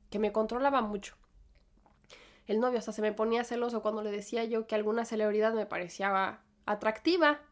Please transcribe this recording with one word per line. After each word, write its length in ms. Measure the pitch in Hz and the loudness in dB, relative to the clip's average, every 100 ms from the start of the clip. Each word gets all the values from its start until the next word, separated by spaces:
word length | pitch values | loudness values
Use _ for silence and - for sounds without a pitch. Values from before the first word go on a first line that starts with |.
| - | -8
que 80 | 202 | -2
me 140 | 208 | 0
controlaba 500 | 220 220 240 277 269 | 2 0 2 2 2
mucho. 340 | 214 202 - - _ - - - _ _ _ _ - - - - - | 0 -4 -8 -18 _ -20 -20 -20 _ _ _ _ -20 -20 -20 -14 -2
El 140 | 214 | 0
novio 180 | 247 233 | 2 0
hasta 140 | 220 | -4
se 100 | 214 | -2
me 100 | 214 | -2
ponía 320 | 214 220 233 | 0 0 0
celoso 380 | 240 240 240 226 | 0 -2 -2 -2
cuando 200 | 214 214 | -2 -2
le 80 | 214 | -4
decía 340 | 202 202 233 | -6 -4 -4
yo 220 | 226 226 220 | -2 -2 0
que 80 | |
alguna 300 | 214 214 226 226 | 0 0 0 -2
celebridad 480 | 214 214 208 220 | 0 2 4 2
me 120 | 220 208 | 2 -2
parecía 760 | 175 175 - 196 190 190 - _ _ - | -4 -6 -4 0 0 0 -4 _ _ -6
atractiva. 760 | 208 220 220 320 359 294 294 - | -2 -2 0 2 4 4 2 -4